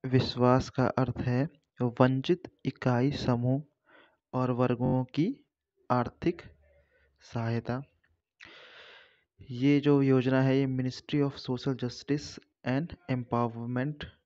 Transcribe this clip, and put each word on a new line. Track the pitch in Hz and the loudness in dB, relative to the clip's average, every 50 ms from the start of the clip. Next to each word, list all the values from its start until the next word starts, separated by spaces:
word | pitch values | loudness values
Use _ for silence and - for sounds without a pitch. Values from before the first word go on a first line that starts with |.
| - | -2
विश्वास | 131 127 131 - - - 120 123 123 127 131 131 - | 2 2 2 2 0 -2 2 4 4 4 4 2 -2
का | _ - 127 | _ 0 0
अर्थ | 110 - - 131 120 117 | 0 2 0 0 0 -2
है | - - 127 123 123 139 175 - _ _ _ _ _ | -4 -2 -2 0 0 -2 -2 -6 _ _ _ _ _
वंचित | 123 120 117 - 131 127 131 135 131 - 180 175 - - _ _ _ | -4 -4 4 4 4 4 4 0 0 -2 -2 -2 -4 -18 _ _ _
इकाई | 135 - - - 127 123 120 127 143 | -8 -8 -2 0 0 2 2 2 0
समूह | 143 - - 131 123 120 120 123 131 143 151 _ _ _ _ _ - - - _ _ _ _ _ | -2 -2 0 0 0 0 2 0 0 -2 -4 _ _ _ _ _ -20 -20 -20 _ _ _ _ _
और | - 127 127 127 | -4 -4 -2 -2
वर्गों | 123 120 127 123 123 120 123 131 131 127 127 | 0 0 2 0 0 0 0 0 0 -2 -2
की | - - 139 156 214 277 - _ _ _ _ _ _ _ _ _ _ | -4 -2 -2 -2 -2 -2 -8 _ _ _ _ _ _ _ _ _ _
आर्थिक | 123 123 120 - - _ - 165 180 - - - - _ _ _ _ _ _ _ _ _ _ _ _ _ | -2 -2 -2 -4 -8 _ -4 -4 -4 -4 -14 -20 -20 _ _ _ _ _ _ _ _ _ _ _ _ _
सहायता। | _ - - 120 113 113 117 117 113 - 117 131 143 _ _ _ _ _ _ _ _ _ _ _ - - - - - - - - - - - - - _ _ _ _ _ _ _ - - | _ -12 -8 -6 -4 -4 -4 -4 -4 -6 -8 -8 -8 _ _ _ _ _ _ _ _ _ _ _ -20 -20 -20 -20 -20 -20 -20 -20 -20 -20 -20 -20 -20 _ _ _ _ _ _ _ -16 -14
ये | 123 120 131 143 143 143 | -6 0 2 4 4 4
जो | 143 147 143 139 | 4 4 4 6
योजना | 139 135 131 131 120 131 131 131 | 6 6 4 4 4 4 2 4
है, | 131 135 131 135 | 4 4 4 2
ये | 139 | 2
Ministry | 135 131 127 127 127 127 - _ - - 147 143 139 | 0 -2 -2 -4 -4 -6 -8 _ -4 0 0 0 0
of | 135 - - - | -2 -8 -6 -6
Social | 127 123 - 143 131 120 127 | -6 -4 -2 -4 -4 -4 -4
Justice | 120 120 - - - 143 147 147 - - - _ _ _ _ - | -8 -8 -10 -6 -4 -4 -4 -4 -12 -18 -18 _ _ _ _ -4
and | 123 127 139 170 170 | -2 -2 -2 -4 -6
Empowerment | - _ _ - 131 127 120 - 117 120 120 117 113 117 117 120 123 123 131 147 151 147 - - - _ _ | -10 _ _ -6 -6 -6 -4 -2 -2 0 0 -2 -4 -8 -8 -4 -4 -4 -4 -4 -6 -8 -14 -18 -18 _ _